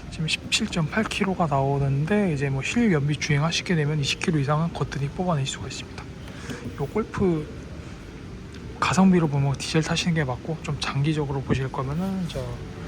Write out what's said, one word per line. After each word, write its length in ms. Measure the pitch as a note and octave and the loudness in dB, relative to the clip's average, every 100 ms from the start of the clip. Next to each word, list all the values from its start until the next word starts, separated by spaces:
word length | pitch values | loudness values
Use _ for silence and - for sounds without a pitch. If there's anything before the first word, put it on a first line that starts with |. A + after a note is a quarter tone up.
| - | -10
지금 160 | - D#3+ | -4 -2
십칠점팔 760 | - - - G#3+ F3 D3 A3 | -2 0 0 0 0 0 0
킬로가 420 | G#3+ - F#3+ F3+ D#3+ | 0 0 0 2 2
나오는데, 880 | C#3 C#3 C#3 C#3 C3+ D#3 G#3 G3 | 2 2 2 2 2 2 4 4
이제 160 | C#3 C#3 | 2 0
뭐 140 | C3+ | 0
실 280 | - A#3+ A3+ | 0 4 6
연비 240 | D3+ D3 D3 | 6 4 0
주행하시게 580 | - C#3+ D#3+ - - E3 | 2 2 2 0 2 2
되면 240 | D3 D#3 | 4 2
이십 220 | C3+ - | 0 0
킬로 180 | - D3+ | 2 2
이상은 340 | C3+ D3+ E3 | 4 2 2
거뜬히 360 | - C#3+ C3+ C#3 | -2 -4 -2 -4
뽑아낼 360 | - F3+ D3+ C3+ | -2 0 0 0
수가 220 | - - | -4 -8
있습니다. 360 | - - - - - - - - - - - | -8 -10 -12 -12 -12 -12 -10 -10 -10 -8 -6
요 60 | C#3 | -4
골프 600 | G#3+ A3 - F#3+ D#3+ D3+ - - - - - - - - - - - - - | -2 -2 2 2 2 -2 -10 -12 -12 -12 -12 -14 -14 -12 -12 -12 -12 -10 -4
가성비로 480 | - D#3+ F#3+ F3+ D#3+ | 0 6 6 6 4
보면 300 | C#3+ C#3 C3 | 2 0 -2
디젤 260 | - D#3+ | 0 0
타시는 320 | D3+ E3 F3 D#3+ | 2 0 0 0
게 80 | |
맞고, 360 | B2 A#2+ - D#3 | 0 -2 -6 -6
좀 160 | - C#3 | -4 -4
장기적으로 640 | - C#3 D3+ D3+ C#3 C#3 | -2 0 2 2 0 -2
보실 280 | B2 C3+ C3 | 0 0 0
거면은 580 | C#3 C3 D#3 F#3+ F#3+ E3 | -2 -2 -2 -2 -2 -4
저 140 | C3+ B2 A#2 F#2+ - | -4 -6 -6 -8 -10